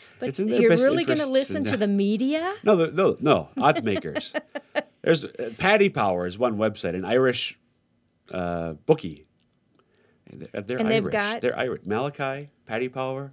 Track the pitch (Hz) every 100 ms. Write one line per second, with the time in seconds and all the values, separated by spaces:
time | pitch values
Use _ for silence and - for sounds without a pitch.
0 | - - 247 135 214 240 233 240 262 -
1 | 277 302 277 262 269 294 269 240 208 202
2 | 196 214 262 311 349 415 415 190 165 156
3 | 180 - 147 104 78 - 135 - 110 98
4 | 80 302 - - - 285 - - - _
5 | - 160 120 - 117 113 185 214 202 -
6 | 101 90 90 95 123 104 110 101 90 90
7 | 95 123 131 120 - - _ _ _ _
8 | _ _ _ 90 87 85 82 76 - 151
9 | 90 76 _ _ _ _ _ _ _ _
10 | _ _ - - - - 101 127 220 226
11 | 202 214 208 233 123 - 127 156 - 208
12 | 143 139 135 135 147 _ - 113 127 131
13 | 131 131 139